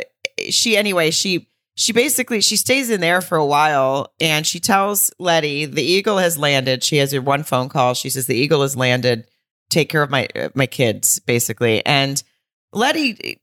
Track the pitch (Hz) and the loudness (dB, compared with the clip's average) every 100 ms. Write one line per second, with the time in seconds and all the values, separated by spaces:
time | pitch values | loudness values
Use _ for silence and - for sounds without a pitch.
0 | - _ - - - - 233 208 208 180 | -6 _ -12 -8 -4 -2 2 2 2 2
1 | 160 165 202 175 - _ _ - - 226 | 0 0 -2 -2 -4 _ _ -4 0 0
2 | 277 269 247 226 190 214 - 262 247 214 | 0 0 -2 0 0 0 0 0 0 0
3 | 165 180 180 165 147 143 156 143 131 135 | 2 0 0 0 2 2 2 2 2 0
4 | - - 160 156 160 175 - 196 196 202 | -4 -4 0 0 -2 -4 0 2 2 0
5 | - - 180 165 151 143 151 139 135 185 | -2 -2 0 2 0 -2 -4 -2 0 2
6 | 202 196 180 160 147 139 131 127 - 151 | 2 2 0 0 0 0 0 -2 0 2
7 | 139 135 131 139 - 127 127 147 123 123 | 2 0 0 -2 0 -2 -2 0 0 0
8 | 135 131 123 117 147 156 135 135 127 123 | -4 -6 -2 -2 2 2 2 0 0 2
9 | 123 117 - _ _ _ _ 170 147 156 | 0 -2 -4 _ _ _ _ -2 0 0
10 | 143 135 - - 76 - 131 - 123 104 | 0 -2 -2 -4 -4 -2 -2 0 0 0
11 | - - - 120 - 113 120 110 - 143 | -2 -2 0 -2 -2 -2 0 0 0 0
12 | 139 139 - _ _ _ _ - 254 320 | 0 -4 -8 _ _ _ _ -2 0 0
13 | 277 220 - - | -2 -4 -10 -12